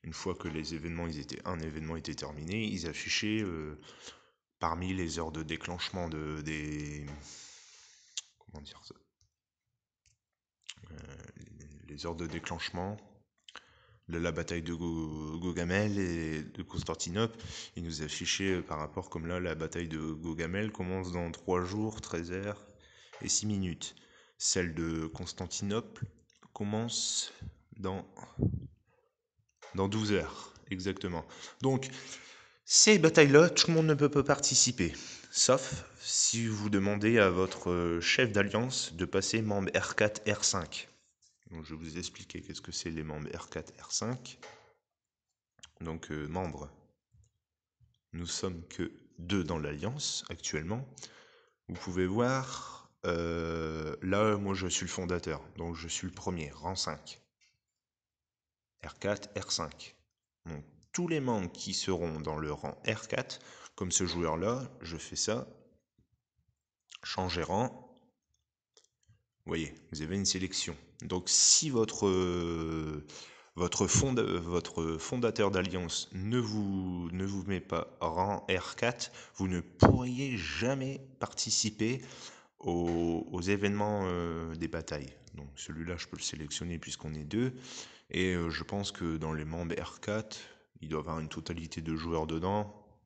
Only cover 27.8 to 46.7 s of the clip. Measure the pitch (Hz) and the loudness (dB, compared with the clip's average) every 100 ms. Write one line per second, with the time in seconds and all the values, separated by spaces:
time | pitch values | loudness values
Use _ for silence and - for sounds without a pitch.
27.8 | 95 95 - - 92 - - - - - | -4 -4 -8 -16 -14 0 0 0 -8 -18
28.8 | _ _ _ _ _ _ _ _ - 95 | _ _ _ _ _ _ _ _ -6 0
29.8 | 98 107 107 98 76 - - - - 98 | 2 2 2 2 0 -8 -14 -18 -8 -4
30.8 | 92 92 95 85 80 - - - 135 131 | -2 -2 -2 -4 -6 -14 -16 -2 2 2
31.8 | - - - - - - - _ - - | -2 -10 -14 -16 -16 -20 -20 _ 4 8
32.8 | - 214 160 160 143 143 170 175 - 165 | 10 12 10 12 12 12 12 8 6 6
33.8 | 160 147 143 143 135 143 - 131 - 123 | 6 6 6 6 6 4 6 6 6 4
34.8 | 85 73 - - - - - 131 - - | 0 0 -12 -14 -6 2 6 6 4 -6
35.8 | - - - - - 113 117 107 104 101 | -10 -12 -2 2 4 4 0 0 4 4
36.8 | 98 101 107 117 98 90 92 - - 87 | 4 4 6 10 8 8 2 2 0 2
37.8 | 85 85 85 - 123 101 101 107 127 127 | 4 2 2 4 6 6 4 2 0 -2
38.8 | - 82 90 95 - 113 110 101 95 95 | -6 -2 0 2 2 0 2 2 2 0
39.8 | - - 107 - - 104 - 95 80 - | 0 2 2 2 0 2 2 0 -4 -8
40.8 | - _ _ _ - _ - 85 78 80 | -12 _ _ _ -20 _ -14 -12 -10 -10
41.8 | 82 78 87 - - 80 - 82 - - | -8 -8 -8 -10 -12 -12 -10 -12 -8 -6
42.8 | 85 80 78 76 73 82 - 87 78 - | -4 -4 -6 -6 -6 -8 -8 -8 -8 -16
43.8 | - - 107 127 - - - - - _ | -6 -4 -2 -4 -8 -16 -18 -20 -20 _
44.8 | _ _ _ _ _ _ _ _ - _ | _ _ _ _ _ _ _ _ -20 _
45.8 | 82 80 - 76 73 87 90 71 73 | -6 -6 -4 -4 -2 -2 -2 -6 -12